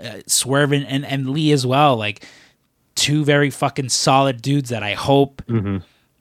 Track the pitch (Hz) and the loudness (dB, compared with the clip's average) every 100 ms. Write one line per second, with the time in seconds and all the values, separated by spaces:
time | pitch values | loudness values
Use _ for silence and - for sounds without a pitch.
0 | 110 107 - - 120 135 143 143 120 135 | -16 -16 -4 -2 0 2 2 0 -2 -6
1 | 127 139 131 143 151 147 123 131 147 117 | -4 -4 -4 -2 2 2 2 2 4 2
2 | 104 107 - - _ _ _ _ _ - | -2 -8 -16 -20 _ _ _ _ _ -4
3 | - 147 147 143 143 - 139 - 127 - | 0 0 2 2 2 0 -4 -4 -4 -2
4 | - 135 135 120 135 143 123 113 104 98 | 2 4 2 -2 -2 -2 -2 -6 -6 -4
5 | - 139 139 - - 117 101 95 - _ | 2 2 2 -4 -6 -4 -2 -6 -8 _
6 | _ _ | _ _